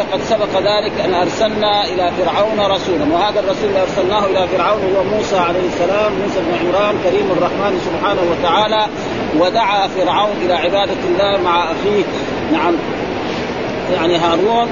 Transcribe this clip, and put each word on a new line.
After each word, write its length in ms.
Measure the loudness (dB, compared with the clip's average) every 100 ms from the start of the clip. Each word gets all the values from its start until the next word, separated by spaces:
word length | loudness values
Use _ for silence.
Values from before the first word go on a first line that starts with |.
| -2
قد 80 | -4 0
سبق 220 | 0 0 0 2
ذلك 220 | 0 0 -2
أن 100 | 0
أرسلنا 680 | 0 0 0 -2 0 0 2
إلى 260 | 0 0 0 0
فرعون 400 | 0 2 0 2
رسولا، 440 | 0 0 0 0 2
وهذا 280 | 2 2 0
الرسول 280 | 0 0 0
اللي 140 | 2
أرسلناه 440 | 0 0 0 0 2
إلى 220 | 0 0
فرعون 320 | 0 0 0 2 0
هو 60 | 0 -2
موسى 200 | 0 0
عليه 300 | 2 0 -2
السلام، 400 | 0 0 2 0 0
موسى 160 | -2 -2 -2
بن 60 | -2
عمران 340 | 0 2 0 0
كريم 220 | 0 2 2 0
الرحمن 360 | 0 0 -2 -2 -2
سبحانه 360 | -2 -2 0 0
وتعالى، 520 | 0 2 2 2 0 0 -4 -6 -6 -2 2
ودعا 480 | 2 2 2 0 0
فرعون 480 | 0 0 2 0 0
إلى 100 | 0
عبادة 460 | 0 2 0 0 -2 0
الله 280 | 2 2 2
مع 200 | 2 2
أخيه، 400 | 0 -2 0 0 0 -4 -4 -4 -2
نعم، 220 | 0 2 0 -2 -4 -4 -4 -6 -6 -6 -6 -6 -4 -2
يعني 220 | 0 0 2
هارون، 500 | 2 2 2 2 0